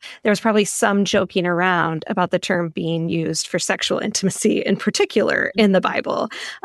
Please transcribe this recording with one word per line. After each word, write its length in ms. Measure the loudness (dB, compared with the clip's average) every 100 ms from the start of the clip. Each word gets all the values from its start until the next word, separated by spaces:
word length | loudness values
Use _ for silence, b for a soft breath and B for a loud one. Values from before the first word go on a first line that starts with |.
| B B
there 80 | 0
was 100 | 2
probably 260 | 2 2 0
some 400 | 0 2 2 2
joking 400 | 0 0 0 0
around 580 | 2 2 2 0 -2 -4
about 260 | -2 0
the 60 | 0
term 300 | 0 -2 -2
being 400 | -4 -2 -2 -2
used 380 | -2 -2 -4 -4
for 120 | -2
sexual 400 | -2 -2 -2 -2
intimacy 580 | -2 -2 -2 0 0 0
in 180 | 0 0
particular 760 | 0 0 0 2 2 2 0
in 180 | 2 4
the 80 | 4
Bible. 480 | 2 0 -2 -2 -4 B B B